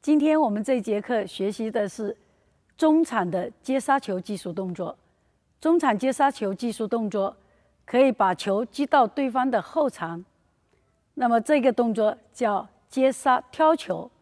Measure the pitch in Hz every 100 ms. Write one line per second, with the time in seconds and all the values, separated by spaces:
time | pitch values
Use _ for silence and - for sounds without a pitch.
0 | - 302 294 311 277 208 214 254 208 208
1 | 208 240 190 - 202 208 220 220 208 -
2 | 208 - _ _ _ _ _ _ 311 311
3 | 330 226 175 175 180 - - 262 - 277
4 | - 185 - 202 - 170 185 175 175 -
5 | _ _ _ _ _ _ 320 339 302 208
6 | 262 254 277 - 208 196 240 214 214 233
7 | 151 101 98 - _ _ _ _ - 240
8 | 269 240 190 175 - 196 247 - 277 294
9 | 226 - 269 240 254 233 - 320 285 -
10 | 165 170 185 _ _ _ _ _ _ _
11 | _ - 247 233 220 302 254 240 233 220
12 | 214 - _ - 233 202 - _ _ -
13 | 262 254 277 247 - - 311 330 - 170
14 | 240 _